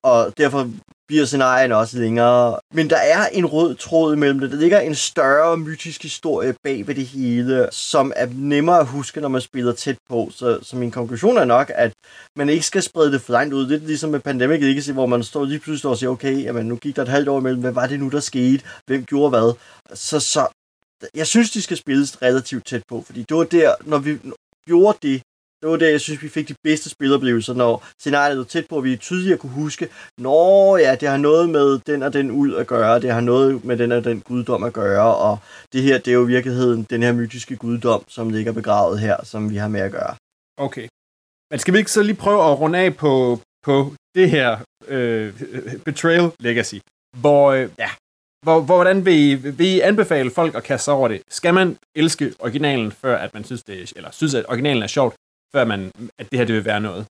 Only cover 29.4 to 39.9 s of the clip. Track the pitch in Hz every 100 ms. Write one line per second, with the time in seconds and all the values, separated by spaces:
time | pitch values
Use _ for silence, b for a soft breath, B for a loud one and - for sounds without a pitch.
29.4 | 139 131 151 - 170 B B - 127 151
30.4 | 180 196 196 190 139 131 147 139 147 160
31.4 | 170 156 139 135 - 147 135 143 139 131
32.4 | 143 90 95 120 110 117 127 117 120 123
33.4 | 135 131 123 120 120 120 117 110 - 123
34.4 | 117 - 117 110 101 98 110 107 104 104
35.4 | B B B 131 135 131 127 123 120 127
36.4 | 127 123 127 113 107 120 120 120 113 123
37.4 | - 120 117 117 117 107 - - 113 110
38.4 | 110 113 110 104 90 104 107 90 - 107
39.4 | 107 104 107 104 98